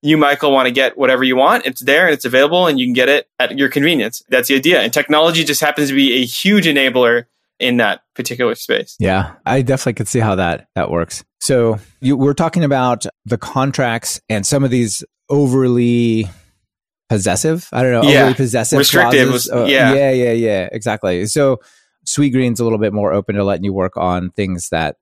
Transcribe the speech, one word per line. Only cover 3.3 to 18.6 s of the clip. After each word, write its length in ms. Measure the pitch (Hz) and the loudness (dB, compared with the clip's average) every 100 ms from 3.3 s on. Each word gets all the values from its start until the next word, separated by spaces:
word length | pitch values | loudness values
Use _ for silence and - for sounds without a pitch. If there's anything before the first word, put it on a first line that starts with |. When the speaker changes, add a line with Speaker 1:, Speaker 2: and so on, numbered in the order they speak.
| _ | _
Speaker 1:
at 180 | 127 135 | -6 -2
your 120 | 139 | -2
convenience. 520 | 147 147 160 107 - _ | 0 0 0 -2 -8 _
That's 200 | 127 120 | -2 0
the 80 | 139 | 0
idea. 240 | 143 170 | 2 0
And 100 | 110 | 0
technology 500 | 135 139 151 165 165 | -2 0 2 2 0
just 160 | 156 139 | -2 -2
happens 260 | 151 147 143 | -2 -2 -2
to 60 | |
be 200 | 139 135 123 | 2 2 0
a 40 | 123 | -2
huge 400 | - 190 208 165 | -2 0 2 2
enabler 600 | 143 131 127 120 120 117 _ _ _ | 2 0 2 2 0 -4 _ _ _
in 180 | 127 123 | -2 0
that 240 | 107 - _ | 0 -2 _
particular 400 | - 120 120 123 | -12 -10 -4 -4
space. 420 | 117 - 107 - - | -4 -4 -6 -6 -4
Speaker 2:
Yeah, 360 | 98 95 80 - - | -2 -2 -4 -8 -4
I 160 | 131 | -2
definitely 320 | 127 131 - | 0 -2 -4
could 140 | 110 107 | -6 -4
see 100 | 127 | -2
how 160 | 110 | 0
that, 320 | 95 90 82 _ | 0 -2 -4 _
that 160 | - 80 | -6 -4
works. 340 | 85 85 - - _ | -4 -4 -10 -18 _
So 380 | - 131 117 107 - _ | -2 2 2 -2 -8 _
you, 140 | 131 139 | -2 2
we're 180 | 135 | 0
talking 300 | 135 165 175 | 0 -2 0
about 420 | 151 135 127 120 - - | 0 0 0 -2 -6 -14
the 140 | - 110 | -6 -6
contracts 840 | - 131 135 139 127 113 - - _ | -4 -4 -2 -2 -2 -4 -8 -12 _
and 160 | 110 95 | -4 -2
some 160 | 143 | 0
of 60 | 135 | 0
these 320 | 123 117 - - _ _ | 0 -2 -4 -12 _ _
overly 960 | 139 139 131 127 123 120 120 117 113 98 - _ _ _ _ _ _ _ | 0 2 2 2 2 2 2 2 0 -4 -10 _ _ _ _ _ _ _
possessive, 600 | 110 92 - 156 160 - | -2 0 -2 -2 -4 -6
I 100 | - | -2
don't 100 | 127 | 0
know, 100 | 120 127 | 2 4
Speaker 1:
Yeah. 80 | 143 | 6
Speaker 2:
overly 140 | 131 | 4
possessive 440 | 131 131 117 | 2 -2 -2